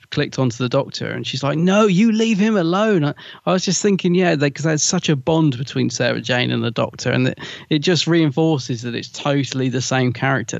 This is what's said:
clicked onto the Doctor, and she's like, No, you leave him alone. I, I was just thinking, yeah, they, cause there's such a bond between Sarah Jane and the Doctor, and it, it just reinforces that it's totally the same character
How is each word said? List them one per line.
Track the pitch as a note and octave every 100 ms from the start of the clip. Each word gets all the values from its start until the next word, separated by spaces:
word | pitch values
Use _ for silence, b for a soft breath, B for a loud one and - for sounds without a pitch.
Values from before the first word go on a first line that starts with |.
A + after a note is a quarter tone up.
| _
clicked | - C#3+ -
onto | C3 A2+
the | B2+
Doctor, | A2 - - A2+
and | A2+
she's | A#2+ C3+
like, | C#3 D3+
No, | F3 G3
you | A3 F3 A3+
leave | A3 A3+ G#3
him | G#3+ G#3+
alone. | E3 F3+ A3 G3
I, | D3 - B B
I | -
was | F#3
just | F#3+ F3
thinking, | G#3 G3 F3+
yeah, | F3 F3+
they, | D#3+ C#3+
cause | -
there's | D3+ D3+
such | - F3+ -
a |
bond | D3 B2+ D#3+ D#3 A#2+
between | C3+ C3+ B2
Sarah | A#2+ B2 A#2
Jane | A#2 B2 B2
and | A#2+
the | A#2
Doctor, | A#2 - - B2+
and | B2+ B2+
it, | - B B B
it | D#3
just | D3 E3+ -
reinforces | E3+ D#3 C3+ D#3+ D3+ - A#2+
that | B2
it's | A#2 -
totally | - D3 C#3+ B2+ C3 C3
the | B2+
same | B2 C3 B2+
character | B2 C3+ C3 A2